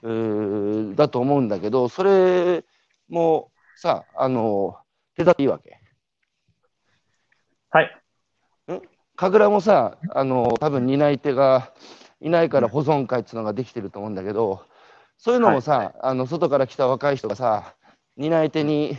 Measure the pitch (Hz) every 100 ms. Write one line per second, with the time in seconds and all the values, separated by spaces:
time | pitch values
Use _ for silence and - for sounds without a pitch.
0 | 117 113 113 107 104 104 101 107 107 101
1 | 147 123 127 143 120 98 104 127 123 -
2 | 190 196 185 180 175 170 - _ _ _
3 | _ 170 165 156 - _ _ _ 170 104
4 | - - 131 127 110 101 95 - _ _
5 | _ - 170 170 139 80 - - _ _
6 | _ _ _ _ _ _ _ _ _ _
7 | _ _ _ _ _ _ _ 160 165 -
8 | _ _ _ _ _ _ - 185 - _
9 | _ - 185 208 208 208 196 180 113 -
10 | 175 - 135 127 120 113 151 139 123 139
11 | 147 139 147 127 135 131 123 _ - -
12 | - _ 147 170 165 139 117 127 143 147
13 | 123 127 110 117 107 104 123 120 98 101
14 | 104 98 95 104 110 98 - _ - _
15 | _ _ - 247 220 139 135 139 101 -
16 | 131 127 127 160 165 139 127 - 131 131
17 | 143 135 110 117 123 107 95 _ _ _
18 | _ - 151 165 156 160 147 151 151